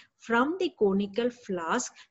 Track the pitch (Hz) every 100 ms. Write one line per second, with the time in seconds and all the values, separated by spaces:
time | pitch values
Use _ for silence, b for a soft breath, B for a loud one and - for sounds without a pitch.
0 | B _ - 233 277 370 349 - 202 196
1 | 202 202 240 240 - 180 165 220 - B
2 | B